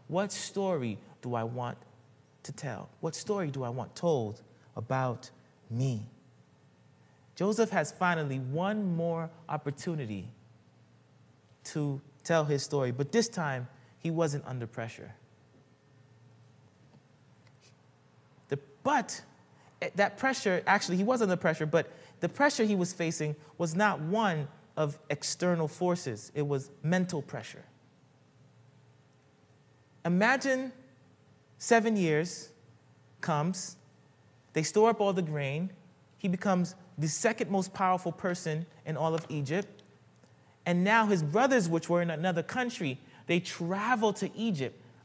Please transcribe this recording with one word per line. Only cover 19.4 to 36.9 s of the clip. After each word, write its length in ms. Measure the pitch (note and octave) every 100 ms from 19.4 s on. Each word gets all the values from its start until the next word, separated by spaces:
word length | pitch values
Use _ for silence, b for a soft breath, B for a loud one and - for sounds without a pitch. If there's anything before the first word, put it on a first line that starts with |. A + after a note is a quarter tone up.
| _ - b - E3+ F#3
that 200 | G3+ G3+
pressure, 460 | C4+ B3+ G3+ F3+ -
actually, 300 | G3+ - F3+
he 80 |
was 160 | G3+ B3+
under 160 | G#3 F3+
pressure, 300 | F3 D#3 D#3
but 240 | D#3+ - B B B
the 80 | F3
pressure 340 | - C#4+ C#4+
he 100 | G#3+
was 200 | G3+ F3+
facing 420 | - E3 E3 D3+ D3 B B
was 160 | E3+
not 260 | E3 G#3 D3
one 480 | D#3 G#3+ G#3 D#3+ C#3+ - - -
of 200 | D3+ C#3+ -
external 580 | D3 - - F3+ E3+ D#3
forces. 640 | - F3+ F3+ C#3+ G#2+ -
It 120 | D3 C#3+
was 240 | C#3 C3 -
mental 380 | D#3 F3+ F3+ E3+
pressure. 440 | - B2+ G#2 - - - _ _ _ _ _ _ - - - - - - _ _ _ _ _ _ _ _ _ - E3+
Imagine 680 | F3 A3 C4+ C4+ C4 C4 - - - _ _ _ - _ -
seven 380 | - A3+ A3 G#3
years 520 | E3+ D3+ F3 - - - - - _ _ - -
comes, 560 | - D3+ D#3+ F#3 - - - _ _ _ _ _ _
they 80 | D#3
store 260 | D#3 G#3+ A3
up 120 | A3
all 100 | G3+
the 100 | F#3
grain, 480 | E3 D3+ C#3 D3 F#3+ - - - _ -
he 120 | G3
becomes 460 | F3+ G#3 F#3 F3 - -